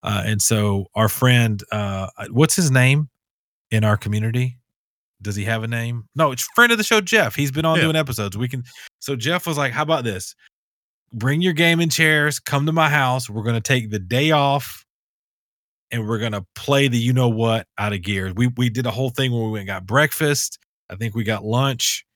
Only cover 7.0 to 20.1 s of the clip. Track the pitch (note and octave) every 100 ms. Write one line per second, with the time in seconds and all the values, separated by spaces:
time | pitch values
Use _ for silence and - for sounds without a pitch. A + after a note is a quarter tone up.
7 | F3+ A3+ F3 - C#3+ C3+ D#3+ D#3+ D#3 D#3
8 | D3+ G2+ G2+ F#2+ B2 C3 B2 - - _
9 | - C3+ A2+ F3+ E3+ D3 C#3 A#2+ D3+ D#3
10 | A#2+ F#2 - - _ _ _ _ _ _
11 | _ A#2 B2 D3 F3+ D#3 E3+ E3 E3+ -
12 | D#3+ D3+ D3 C#3+ - C#3+ D3+ D#3+ D#3 D3
13 | C3 B2+ A#2+ G#2 A2 A#2 - B2+ A2 G#2
14 | F#2 A#2+ D3+ D3+ C#3 C#3 - - _ _
15 | _ _ _ _ _ _ _ _ _ A#2+
16 | G#2+ A2+ A2+ G#2 F#2 - - C#3 C#3 A#2+
17 | A#2+ B2+ B2 A2 A2+ A2+ - - G#2 G2+
18 | F2 G2 F#2+ F#2 B2 B2 B2 A2 A#2+ G#2+
19 | C3 A#2+ C3 A#2+ A2+ G#2+ G2 F#2+ F#2 B2+
20 | D3+